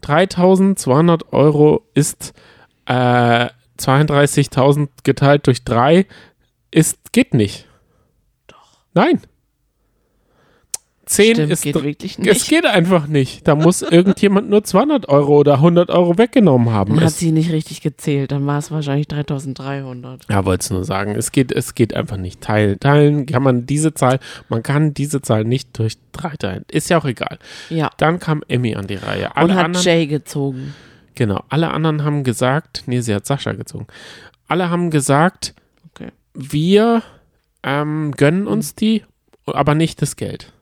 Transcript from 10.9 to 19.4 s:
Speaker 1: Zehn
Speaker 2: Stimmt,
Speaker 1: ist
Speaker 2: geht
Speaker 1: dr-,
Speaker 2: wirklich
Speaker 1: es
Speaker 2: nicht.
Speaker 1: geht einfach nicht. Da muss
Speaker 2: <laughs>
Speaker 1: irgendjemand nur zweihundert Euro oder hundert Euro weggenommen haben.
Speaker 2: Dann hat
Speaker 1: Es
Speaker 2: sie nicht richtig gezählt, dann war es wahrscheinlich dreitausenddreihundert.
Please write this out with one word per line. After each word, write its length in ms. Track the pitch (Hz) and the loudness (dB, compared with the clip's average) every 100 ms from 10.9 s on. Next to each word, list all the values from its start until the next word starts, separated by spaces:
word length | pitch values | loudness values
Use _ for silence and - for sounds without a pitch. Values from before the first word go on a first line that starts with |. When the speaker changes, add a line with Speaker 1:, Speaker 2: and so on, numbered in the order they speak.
| _ | _
Speaker 1:
Zehn 300 | - - 214 | -8 2 4
Speaker 2:
Stimmt, 180 | 226 151 | 4 0
Speaker 1:
ist 100 | 160 | -2
Speaker 2:
geht 120 | 143 | -2
Speaker 1:
dr-, 80 | 143 | -4
Speaker 2:
wirklich 280 | 139 147 196 | -4 -8 -12
Speaker 1:
es 120 | - | -6
Speaker 2:
nicht. 240 | 190 208 - | 0 0 2
Speaker 1:
geht 160 | 311 | 0
einfach 420 | 339 208 170 185 147 | 2 0 2 0 2
nicht. 380 | 151 131 - - | -2 -2 -2 0
Da 60 | 147 | 2
muss 260 | 165 185 | 2 2
Speaker 2:
<laughs> 80 | - | 2
Speaker 1:
irgendjemand 580 | 170 185 190 202 196 - | 2 4 2 2 2 2
nur 140 | 202 | 0
zweihundert 460 | 208 185 285 294 - | 2 0 2 0 2
Euro 280 | 143 143 147 | 2 4 4
oder 220 | 147 139 | 6 4
hundert 300 | 160 175 175 | 4 4 2
Euro 260 | 170 175 170 | 2 2 2
weggenommen 560 | 240 - 196 127 117 | 2 4 4 4 2
haben. 220 | 110 95 | 0 0
Speaker 2:
Dann 60 | 127 | 2
hat 60 | 160 | 2
Speaker 1:
Es 80 | 160 | 0
Speaker 2:
sie 140 | 165 | 0
nicht 180 | 160 165 | 0 0
richtig 300 | 156 156 156 | -2 -6 -8
gezählt, 500 | 156 - - 143 139 | -8 -6 -4 -4 -2
dann 160 | 143 139 | -4 -2
war 120 | 143 | -4
es 120 | 147 | -4
wahrscheinlich 380 | 156 147 139 147 | -6 -4 -2 -2
dreitausenddreihundert. 1160 | 147 147 143 | -6 -6 -6